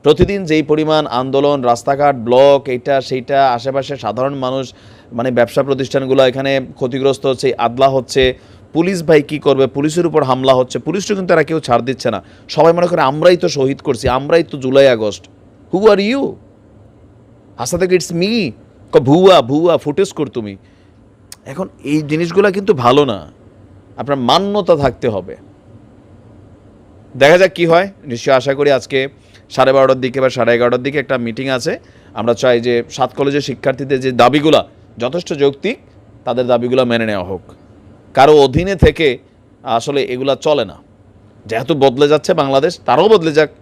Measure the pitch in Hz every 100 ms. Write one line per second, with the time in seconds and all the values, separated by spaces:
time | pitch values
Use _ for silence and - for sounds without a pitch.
0 | 143 151 175 202 175 156 151 151 156 156
1 | 151 120 131 135 143 143 123 117 - 139
2 | 143 135 113 123 139 139 131 127 127 139
3 | 127 131 123 139 135 120 127 135 131 139
4 | 110 110 135 143 127 135 127 - - -
5 | - 117 131 123 117 - 135 135 127 139
6 | 135 135 131 127 135 135 120 - 131 131
7 | 135 120 135 131 135 - 117 123 135 135
8 | 123 135 131 127 - - - 151 175 185
9 | 160 151 143 151 147 131 131 143 151 160
10 | 170 151 131 127 135 127 127 - 147 185
11 | 185 196 180 165 151 160 143 120 120 127
12 | 123 101 - - - 156 165 170 175 170
13 | 135 151 170 175 175 143 131 135 - 120
14 | 123 127 143 165 160 147 127 135 139 117
15 | 107 92 - _ _ _ - 180 214 202
16 | 202 269 277 - - _ _ - - _
17 | - _ _ - _ - 120 175 185 180
18 | - 165 190 233 151 - _ _ - 156
19 | 131 160 185 170 120 147 175 151 147 143
20 | 196 - 135 120 104 98 _ _ _ _
21 | _ _ _ - - 135 - - 135 156
22 | 143 156 170 175 202 196 202 151 120 139
23 | 139 98 73 - - - - - _ -
24 | 123 139 120 160 196 208 185 160 139 -
25 | 123 101 90 - - - - - - -
26 | - - - - - - - _ _ -
27 | - 127 135 180 185 - 165 165 196 196
28 | 147 117 - 131 120 135 147 131 - 135
29 | 139 _ _ - _ - 131 135 131 131
30 | 127 131 131 123 117 117 120 127 131 147
31 | 120 131 117 113 135 127 143 254 _ _
32 | - - 117 113 127 120 120 120 117 -
33 | 127 - 139 143 143 123 139 131 135 135
34 | 131 123 120 147 151 127 - _ _ -
35 | 120 170 175 156 143 139 190 277 _ -
36 | _ - - 120 123 120 120 131 123 117
37 | 110 104 90 92 - - - - - -
38 | - 127 139 151 139 135 185 190 151 151
39 | 156 120 _ _ _ _ 131 117 143 139
40 | 123 127 135 131 156 139 101 - _ _
41 | _ _ _ _ 104 110 127 156 135 123
42 | 147 151 - 170 139 135 156 170 - 127
43 | 202 214 160 147 147 -